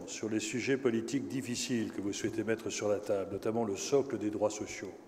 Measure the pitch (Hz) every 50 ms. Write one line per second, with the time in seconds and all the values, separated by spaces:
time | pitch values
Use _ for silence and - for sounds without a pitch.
0 | 87 - - - 113 107 110 107 - - - 120 104 123 135 127 135 120 113 113
1 | 110 110 139 135 117 - 127 135 107 120 120 - - - 127 113 107 95 - -
2 | 98 101 95 - - 104 - 110 104 107 113 110 - 101 - - 110 104 101 -
3 | - - 104 98 92 90 98 98 - 113 107 117 113 104 98 - - - 143 139
4 | 135 139 123 101 104 104 104 98 104 104 - - 104 - - - 104 92 - -
5 | -